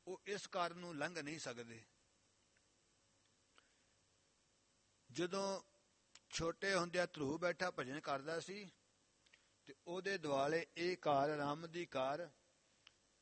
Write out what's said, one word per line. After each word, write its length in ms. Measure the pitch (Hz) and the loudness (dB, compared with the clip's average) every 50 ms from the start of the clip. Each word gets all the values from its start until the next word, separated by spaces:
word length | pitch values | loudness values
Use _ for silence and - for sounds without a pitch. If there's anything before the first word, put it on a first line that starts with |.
| - | -12
ਉਹ 160 | 180 185 - - | -12 -12 -10 -6
ਇਸ 200 | 196 202 185 - | -6 -6 -6 -6
ਕਾਰ 280 | - - 185 175 170 170 | -4 -2 0 0 0 -2
ਨੂੰ 220 | 180 180 175 165 | -6 -10 -8 -4
ਲੰਘ 260 | 143 147 170 180 160 143 | -2 -2 -2 -2 -4 -6
ਨਹੀਂ 160 | 143 160 156 | -6 -6 -6
ਸਕਦੇ। 460 | - 139 120 120 120 117 117 113 110 - _ _ _ _ _ _ _ _ _ _ _ _ _ _ _ _ _ _ _ _ _ _ _ _ _ _ _ _ _ _ _ _ _ - - _ _ _ _ _ _ _ _ _ _ _ _ _ _ _ _ _ _ _ _ _ _ _ _ _ _ _ _ - 117 | -6 -6 -6 -6 -8 -10 -12 -16 -18 -20 _ _ _ _ _ _ _ _ _ _ _ _ _ _ _ _ _ _ _ _ _ _ _ _ _ _ _ _ _ _ _ _ _ -20 -20 _ _ _ _ _ _ _ _ _ _ _ _ _ _ _ _ _ _ _ _ _ _ _ _ _ _ _ _ -8 -4
ਜਦੋਂ 500 | 151 175 175 185 196 196 196 196 185 - _ _ _ _ _ _ _ _ _ - - _ - | -2 -2 0 0 0 0 0 -2 -4 -6 _ _ _ _ _ _ _ _ _ -20 -20 _ -8
ਛੋਟੇ 440 | - - 160 165 - - 190 196 196 | -4 -2 0 -2 -2 0 2 4 4
ਹੁੰਦਿਆਂ 320 | 175 175 175 165 180 175 170 - | 4 2 2 2 0 0 0 0
ਧਰੁਵ 260 | 151 143 135 156 165 | -2 0 0 0 2
ਬੈਠਾ 320 | 180 175 170 - 185 180 | 2 0 0 2 0 -2
ਭਜਨ 300 | - 160 135 127 135 156 | 0 -2 -4 -4 -4 -4
ਕਰਦਾ 400 | - 160 139 135 135 156 165 165 | -2 0 0 0 0 -2 -4 -4
ਸੀ, 320 | 151 170 196 208 202 170 - _ _ _ _ _ _ _ _ _ _ _ - - _ _ _ _ - | -4 -6 -8 -10 -10 -12 -16 _ _ _ _ _ _ _ _ _ _ _ -20 -20 _ _ _ _ -20
ਤੇ 80 | - 139 _ - | -20 -20 _ -8
ਉਹਦੇ 320 | 175 175 190 180 196 196 185 | -6 -4 -2 0 0 0 0
ਦੁਆਲੇ 480 | 156 151 139 135 139 147 160 165 165 - - | 2 4 4 6 6 6 4 2 0 -2 -4
ਇਹ 200 | 165 170 180 180 | 0 0 0 0
ਕਾਰ, 320 | - - 156 143 139 139 151 | 2 4 4 6 6 6 4
ਰਾਮ 380 | 151 147 143 143 147 160 170 165 | 4 2 0 0 0 -2 -4 -6
ਦੀ 160 | 160 175 175 | -6 -6 -6
ਕਾਰ, 440 | - - 135 131 135 147 160 175 151 - _ _ _ _ _ _ _ _ _ - - _ _ _ _ _ _ | -2 0 0 0 2 0 -2 -4 -8 -12 _ _ _ _ _ _ _ _ _ -20 -20 _ _ _ _ _ _